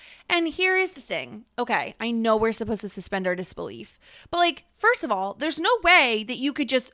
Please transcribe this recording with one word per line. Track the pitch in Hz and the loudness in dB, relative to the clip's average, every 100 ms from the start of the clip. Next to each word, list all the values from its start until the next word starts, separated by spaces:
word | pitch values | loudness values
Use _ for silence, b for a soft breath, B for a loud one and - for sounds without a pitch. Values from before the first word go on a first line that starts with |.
| B B - | B B -4
And | 349 330 | -2 0
here | 311 370 370 | 0 2 2
is | 370 | 0
the | 277 | -4
thing. | - 170 127 214 - - | -8 -8 -8 -14 -12 -6
Okay, | 240 196 131 - | -2 0 -2 -6
I | 226 | -4
know | 233 226 220 | 0 2 4
we're | 226 | 2
supposed | 214 214 220 | 0 -4 -6
to | 202 | -8
suspend | - - 196 185 | -12 -6 -4 -2
our | 180 | -4
disbelief, | 180 - 165 113 214 - B B B | -6 -10 -10 -12 -16 -20 B B B
but, | 339 | 2
like, | 349 277 - | 2 0 -10
first | _ 440 494 | _ 2 2
of | 277 | 0
all, | 196 196 | -2 -2
there's | 202 302 294 | -2 -4 0
no | 359 480 | 2 2
way | 339 359 262 220 | 6 6 6 0
that | 220 226 | -4 -4
you | 269 | -4
could | 285 247 | -2 0
just | 262 - | 0 -2